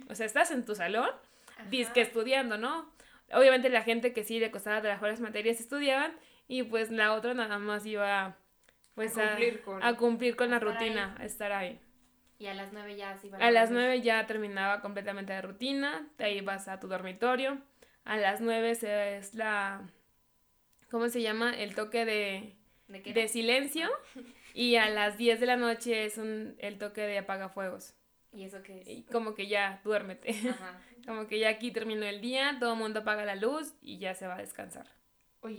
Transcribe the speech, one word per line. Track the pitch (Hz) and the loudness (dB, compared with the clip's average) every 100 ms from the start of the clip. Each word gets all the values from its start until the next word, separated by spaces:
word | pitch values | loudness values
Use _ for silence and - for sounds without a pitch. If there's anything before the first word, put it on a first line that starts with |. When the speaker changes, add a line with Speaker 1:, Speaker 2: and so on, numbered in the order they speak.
| - | -12
Speaker 1:
O | |
sea, | 220 220 | -6 2
estás | 277 339 | 4 4
en | 269 | 2
tu | 220 | -2
salón, | 202 175 214 277 - - _ - - | -2 0 2 0 -2 -12 _ -20 -18
Speaker 2:
Ajá. | 208 | -2
Speaker 1:
dizque | 254 240 240 | 0 2 4
estudiando, | 233 233 226 269 247 214 | 4 2 2 2 2 -2
¿no? | 240 320 320 - - - - | -2 -4 -8 -16 -20 -20 2
Obviamente | - 262 262 254 | 8 10 10 6
la | 240 | 4
gente | 226 226 247 | 4 2 0
que | 240 | -2
sí | 208 226 | -2 0
le | 220 | -2
costaba | 196 208 214 | -2 -2 0
trabajo | 214 196 208 | 0 0 -2
las | 226 | -2
materias | 226 214 220 233 | -4 -2 0 -2
estudiaban, | 233 285 285 262 311 302 - - - | -2 0 2 2 2 -4 -18 -20 -6
Y, | 254 | -4
pues, | 226 226 220 | 0 -2 0
la | 226 214 | 4 4
otra | 220 233 | 4 0
nada | 247 214 202 | -2 -2 -2
más | 208 208 214 | -2 -2 -2
iba, | 208 202 202 190 - _ _ _ _ _ - | 0 2 0 -2 -8 _ _ _ _ _ -6
pues, | 220 220 | -2 0
Speaker 3:
A | |
Speaker 1:
a, | 214 214 | 2 2
Speaker 3:
cumplir | 233 220 | 2 0
con | - 190 | -6 0
Speaker 1:
a | 233 233 | 0 4
cumplir | 240 233 240 | 2 4 2
con | 233 240 | 2 2
Speaker 2:
A | |
Speaker 1:
la | 240 | 2
Speaker 2:
estar | 214 226 | 2 0
ahí. | 226 | 0
Speaker 1:
rutina, | 214 196 - | 0 -4 -6
a | |
estar | 214 - 208 | -10 -6 -4
ahí. | 196 180 - - _ _ _ _ - | -2 -4 -8 -20 _ _ _ _ -14
Speaker 2:
Y | 202 | -10
a | |
las | 196 196 | -10 -10
nueve | 208 208 202 | -12 -12 -10
ya | 196 190 | -10 -10
se | 202 | -12
iba | 196 | 2
a | 233 | 6
Speaker 1:
A | |
las | 226 226 | 8 8
Speaker 2:
dormir. | 240 247 | 6 4
Speaker 1:
nueve | 254 | 4
ya | 226 220 220 | 4 2 2
terminaba | 220 208 196 196 208 | -4 -4 -2 0 0
completamente | 202 202 202 196 196 | -4 -8 -6 -6 -6
la | 190 | -6
rutina, | 190 196 254 277 285 311 294 - | -8 -6 -4 -2 -2 -4 -10 -4
te | 214 | -2
ibas | 202 196 196 196 | -2 -4 -6 -6
a | 190 | -10
tu | 190 | -6
dormitorio. | 185 185 185 240 254 269 277 - _ - _ | -6 -6 0 2 2 0 -4 -10 _ -20 _
A | - 214 | -4 2
las | 196 208 | 2 2
nueve | 226 226 226 | 0 2 2
se, | 233 214 208 202 202 | 0 -2 0 -2 -4
es | 196 | -8
la, | 226 220 208 196 196 190 - _ _ _ _ _ _ _ _ - | -4 -2 0 -2 -6 -12 -20 _ _ _ _ _ _ _ _ -6
¿cómo | 233 233 | -2 0
se | 240 | 0
llama? | 220 214 233 - | 0 0 0 0
El | 208 - | -4 -4
toque | 214 233 | -2 0
de, | 226 214 202 190 214 - _ _ - | 0 0 0 -4 -8 -18 _ _ -20
Speaker 2:
¿De | 196 | -16
qué? | 247 | -2
Speaker 1:
de | 226 220 | 0 0
silencio. | 233 226 254 277 311 349 571 - 262 | 2 2 2 2 -2 -2 -2 -6 -18
Speaker 2:
Ah. | |
<laughs> | 240 - - | -20 -20 -12
Speaker 1:
Y | - 240 | -2 4
a | 233 214 | 6 4
las | 214 208 202 | 2 0 2
diez | 240 233 | 4 4
de | 247 | 4
la | 247 | 4
noche | 233 226 240 220 | 2 0 0 0
es | 214 220 | -2 -4
un, | 220 214 220 - | -6 -6 -8 -10
el | 202 196 | -10 -8
toque | 208 208 | -8 -6
de | 208 202 | -4 -2
apagafuegos. | 196 190 190 196 190 185 - - _ _ _ | -4 -6 -6 -6 -6 -8 -14 -20 _ _ _
Speaker 2:
¿Y | 208 190 | -16 -14
eso | 190 | -14
qué | 190 185 | -16 -18
es? | 185 | -16
Speaker 1:
Y | 226 | -16
como | - 233 220 214 | -6 -4 -4 -6
que | 202 | -2
ya, | 202 196 196 | 0 0 -2
duérmete. | 208 208 196 185 - 214 240 | -2 -2 -2 -8 -6 -4 -4
Speaker 2:
Ajá. | 233 185 185 - | -4 -10 -16 -20
Speaker 1:
<laughs> | - - | -18 -10
Como | 220 214 | -8 -4
que | 214 | 0
ya | 220 | 2
aquí | 214 233 | 2 -4
terminó | 220 214 214 | -4 -4 -4
el | 208 202 | -4 -6
día, | 233 262 277 269 | -2 0 0 0
todo | 240 | 0
el | 226 | 0
mundo | 220 220 | -2 -2
apaga | 214 208 | -2 -2
la | 208 196 | -2 -2
luz | 220 302 302 - | -2 -2 -6 -12
y | - 190 | -16 -8
ya | 190 | -6
se | 185 190 | -6 -8
va | |
a | 185 | -8
descansar. | 196 - 196 - - _ _ _ _ _ | -10 -12 -12 -14 -18 _ _ _ _ _
Speaker 3:
Oye, | 226 | -12